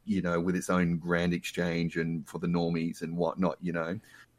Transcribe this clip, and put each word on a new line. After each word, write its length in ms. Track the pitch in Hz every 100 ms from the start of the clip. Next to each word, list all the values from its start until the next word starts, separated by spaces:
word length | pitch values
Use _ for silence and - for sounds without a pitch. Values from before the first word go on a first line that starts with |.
you 180 | - 95
know, 200 | 87 85
with 160 | 87 90
its 120 | -
own 280 | 90 87 85
grand 360 | 85 87 87
exchange 640 | 87 - - 87 85 85 82
and 320 | 82 82 71
for 120 | 85
the 80 | 87
normies 540 | 87 85 85 82 -
and 140 | 82 85
whatnot, 420 | 82 - 90 -
you 100 | 87
know? 260 | 85 82 101 - - -